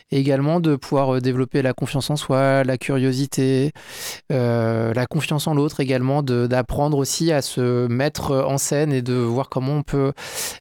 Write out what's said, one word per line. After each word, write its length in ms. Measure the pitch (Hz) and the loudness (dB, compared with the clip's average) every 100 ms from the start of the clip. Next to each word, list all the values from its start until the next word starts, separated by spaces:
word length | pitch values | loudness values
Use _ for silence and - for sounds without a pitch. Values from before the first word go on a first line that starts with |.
| - | -4
également 480 | 139 135 135 143 170 | 0 2 2 2 2
de 160 | 165 139 | 2 0
pouvoir, 400 | - 143 135 127 | 0 0 2 2
euh, 60 | |
développer 400 | 127 127 127 147 | 0 0 0 0
la 100 | 131 | 0
confiance 380 | 127 135 139 - | -2 -2 -2 -2
en 80 | 147 | -4
soi, 480 | - 131 135 135 131 | 0 2 4 2 2
la 120 | 131 | -2
curiosité, 960 | - 135 131 127 139 - 131 131 143 - - - - - - | 0 0 2 0 -2 0 2 2 0 -4 -16 -14 -12 -12 -4
euh, 640 | 139 120 117 113 113 113 | 0 0 2 0 0 0
la 120 | 113 123 | -2 -2
confiance 420 | 160 - 151 165 | -2 -2 -2 0
en 60 | |
l'autre 260 | 151 147 - | 0 0 -2
également, 420 | 135 131 127 139 | -2 0 2 0
de, 240 | 139 123 120 | 2 0 2
d'apprendre 520 | 123 120 - 147 147 | 0 0 0 0 0
aussi 340 | 135 - 165 | 0 0 2
à 100 | 151 | 2
se 460 | 127 - 123 123 123 | 0 -2 0 2 0
mettre 460 | 120 147 - - 135 | 0 -2 -2 -2 0
en 220 | 135 139 | 0 0
scène 340 | - 147 156 | 0 0 0
et 100 | 135 | 0
de 120 | 123 | 0
voir 340 | 127 117 117 135 | 0 0 0 -2
comment 300 | 135 127 147 | -2 -2 -2
on 60 | |
peut, 280 | 139 139 135 - - - - - | -2 0 0 -2 -10 -10 -10 -8